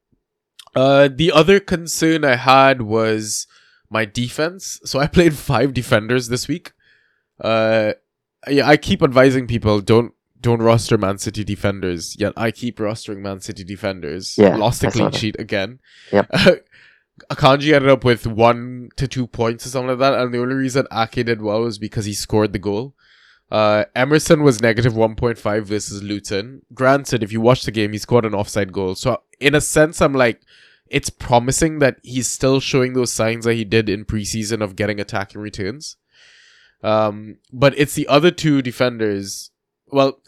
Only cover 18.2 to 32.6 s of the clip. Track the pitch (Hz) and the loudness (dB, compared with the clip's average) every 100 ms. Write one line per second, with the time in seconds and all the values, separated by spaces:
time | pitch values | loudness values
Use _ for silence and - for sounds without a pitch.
18.2 | 113 107 117 120 123 123 120 - 131 131 | -2 2 2 2 -4 -12 -14 -8 -6 -6
19.2 | 120 - 117 117 123 131 127 123 135 120 | -6 -4 -4 -4 -8 -6 -4 0 0 0
20.2 | 123 120 123 135 131 131 - 110 113 127 | -2 -4 -4 -4 -2 -2 -2 -4 -4 -2
21.2 | 117 110 107 110 120 104 107 120 104 104 | -2 -2 -2 -2 -2 -6 -8 -6 -6 -8
22.2 | - 107 107 98 95 101 135 - _ _ | -2 2 2 0 -4 -4 -6 -14 _ _
23.2 | _ _ _ 107 107 107 104 120 131 156 | _ _ _ 0 2 2 0 -2 2 2
24.2 | - 160 147 107 117 110 123 110 110 110 | 4 4 4 2 0 0 0 2 0 0
25.2 | 123 113 107 104 98 104 - 101 101 104 | -6 -4 -4 -4 -4 -6 -6 -10 -8 -8
26.2 | - 98 113 135 _ 120 131 139 135 123 | -6 -6 -6 -14 _ -2 2 2 0 -4
27.2 | 104 113 113 127 - 113 104 107 - 120 | -2 2 2 2 0 -4 -4 -4 0 0
28.2 | 110 101 104 110 98 90 95 95 131 110 | 2 -2 -4 -4 -4 -4 -6 -4 -4 -4
29.2 | - _ 139 147 - 156 156 - 160 135 | -8 _ 0 0 2 2 2 2 0 2
30.2 | 123 107 _ _ _ _ _ 131 - - | 0 0 _ _ _ _ _ -6 -6 -10
31.2 | - 120 120 131 160 156 135 - - 127 | -2 0 0 0 -2 0 0 -2 -8 -6
32.2 | 117 - 139 135 | -6 -2 0 0